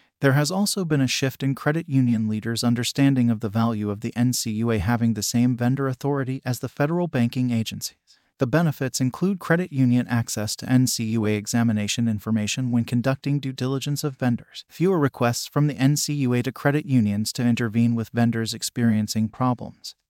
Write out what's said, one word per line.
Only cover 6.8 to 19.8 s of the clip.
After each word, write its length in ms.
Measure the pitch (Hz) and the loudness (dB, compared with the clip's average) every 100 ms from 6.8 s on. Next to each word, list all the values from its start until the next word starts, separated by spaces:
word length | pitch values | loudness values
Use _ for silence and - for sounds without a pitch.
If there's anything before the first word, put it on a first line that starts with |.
| 147 170 175 | -2 0 -2
banking 440 | 131 120 131 127 | 0 0 0 0
agencies. 440 | 117 110 107 - - _ _ _ _ | 0 -4 -6 -10 -12 _ _ _ _
The 100 | 127 | 0
benefits 520 | 165 170 - 131 - | 2 2 0 -4 -2
include 380 | 127 - 185 196 | -2 0 -2 -2
credit 340 | - 165 180 | 0 0 0
union 360 | 139 127 120 - | 2 4 4 2
access 480 | 120 117 - 107 - | -2 -2 -4 -6 -6
to 120 | - | 0
N 200 | 127 127 | 2 2
C 160 | - | 0
U 240 | 110 113 107 | -2 0 0
A 80 | 107 | 0
examination 720 | 104 120 117 107 101 - 117 | 0 0 2 2 -2 0 0
information 640 | 107 - 110 104 - 127 | -2 -2 -2 0 -2 -2
when 140 | 120 113 | 0 0
conducting 540 | 120 120 131 139 143 | 0 0 -2 -2 -2
due 140 | 131 | -4
diligence 500 | 131 127 135 135 143 | -4 -4 -2 -4 -4
of 120 | 151 131 | -4 -2
vendors, 500 | 127 117 - - - | 0 0 -4 -20 -20
fewer 300 | - 175 185 | -2 2 4
requests 480 | 143 - 120 117 - | 2 2 0 0 -2
from 220 | - 147 | 0 0
the 80 | 131 | 2
N 200 | 131 147 | 2 2
C 180 | - | 0
U 200 | 147 131 | 0 0
A 80 | 123 | 0
to 100 | 120 | 0
credit 360 | - 147 143 143 | -2 0 0 2
unions 440 | 131 104 101 110 | 2 4 0 -2
to 100 | - | -2
intervene 500 | 120 117 117 110 120 | 0 2 0 2 2
with 160 | 117 110 | 0 -2
vendors 460 | 117 117 113 110 113 | 0 2 2 -4 -6
experiencing 720 | - - 117 107 107 113 110 | -8 0 2 2 0 -2 -2
problems, 640 | - 127 123 - - | 0 -2 -2 -6 -14